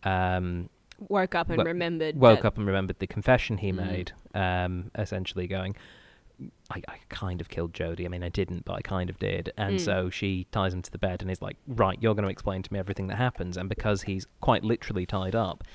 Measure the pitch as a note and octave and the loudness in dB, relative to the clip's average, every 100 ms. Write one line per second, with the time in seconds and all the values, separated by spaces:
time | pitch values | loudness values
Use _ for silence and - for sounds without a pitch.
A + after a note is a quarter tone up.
0 | G2 F#2 F#2 F#2 F2+ F2 E2+ _ - - | 0 2 2 2 0 -2 -6 _ -20 -12
1 | G3+ G3 F#3 F3 E3+ E3 E3 F3 E3+ E3 | -2 0 2 0 0 2 2 2 0 0
2 | D#3 D3+ B2 G#2+ G#2 A2 G2+ G2 F#2+ - | 0 8 10 10 6 2 2 2 0 -2
3 | G2 - B2 B2+ - G2+ G2 F#2 F2+ F2+ | -4 0 4 4 4 -2 0 0 -2 -2
4 | F2+ - - G2 F#2 F2+ F2+ F2+ G2 - | -6 -10 -6 0 2 2 0 -2 -6 -4
5 | G2+ G2 F#2 F2+ F2+ F#2+ F#2+ G2+ - - | -4 -4 -4 -4 -4 -2 -4 -6 -12 -20
6 | - - - - - - - - - - | -20 -20 -20 -16 -16 -14 -12 -10 -10 -14
7 | - - F#2+ F2+ E2+ - E2+ - E2 E2+ | -12 -6 -4 -4 -6 -4 -4 -2 -4 -4
8 | F2 F2 F2 G2+ F#2 F2 - - - F#2+ | -4 -4 -2 0 0 -2 -6 -6 -4 -2
9 | F2+ F#2 G2+ F#2 - - G2+ F3+ D#3+ F#2 | -2 -2 -2 -2 -4 -2 0 0 2 0
10 | F#2 - G2 F#2 F2+ A2+ F#2+ F2+ - - | 0 -2 -2 -2 -2 0 0 -2 -6 -4
11 | F#2+ F#2 F#2 F#2 F#2+ - - A2+ G2 F#2 | -2 -2 -4 -6 -6 -10 -4 2 2 2
12 | A2+ G#2 G2 F#2 - F#2+ - G2+ F#2 G2 | 2 2 0 -2 -4 -4 -4 -4 -4 -4
13 | F#2+ G2 B2+ - F2+ F2 F#2+ G#2 A2 G2+ | -4 0 0 -2 -6 -4 -4 -2 0 0
14 | - F#2+ - - - A2+ A2 A2+ - F#2+ | 0 -4 -6 -2 2 2 2 0 -2 -4
15 | F2+ G2 F#2 A2+ F#2+ - - | -2 -2 0 0 0 -4 -12